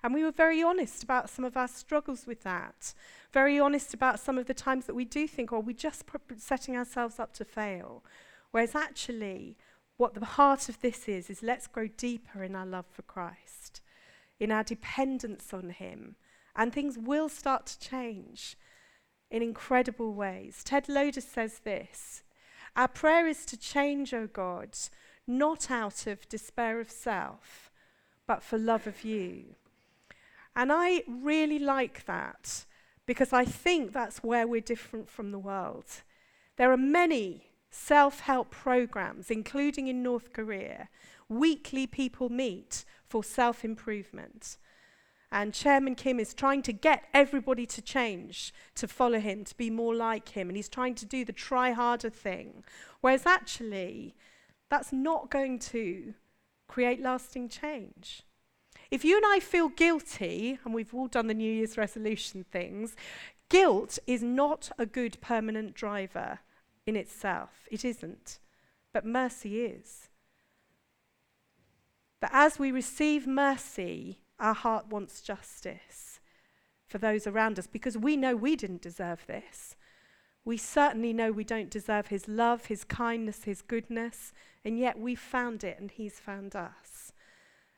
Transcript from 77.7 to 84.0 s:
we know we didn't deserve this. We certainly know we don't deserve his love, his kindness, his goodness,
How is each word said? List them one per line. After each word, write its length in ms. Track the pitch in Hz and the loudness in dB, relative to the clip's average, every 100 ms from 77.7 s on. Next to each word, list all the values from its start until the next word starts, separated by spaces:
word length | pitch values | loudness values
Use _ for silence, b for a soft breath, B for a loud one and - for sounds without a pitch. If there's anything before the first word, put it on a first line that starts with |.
| 220 254 220 | -6 -4 0
we 200 | 262 294 | 2 4
know 180 | 262 233 | 2 2
we 200 | 262 311 | 2 0
didn't 260 | 196 175 | -2 -8
deserve 440 | 170 170 175 165 - | -12 -8 -8 -8 -10
this. 480 | - - - - - b b b b b b 226 | -12 -12 -18 -20 -20 b b b b b b -6
We 120 | 233 | -6
certainly 560 | - 294 285 220 233 | 0 4 4 4 0
know 180 | 226 226 | 0 0
we 120 | 214 | 0
don't 260 | 214 226 202 | -2 -4 -4
deserve 380 | 214 208 208 202 | -6 -2 -2 0
his 200 | 196 - | -4 -2
love, 380 | 214 233 240 - | 2 2 2 -2
his 180 | 208 | -8
kindness, 600 | - - 233 233 220 - | -6 -4 -2 -2 -4 -6
his 180 | 214 190 | -8 -8
goodness, 720 | - 226 - 226 | -4 -4 -4 -6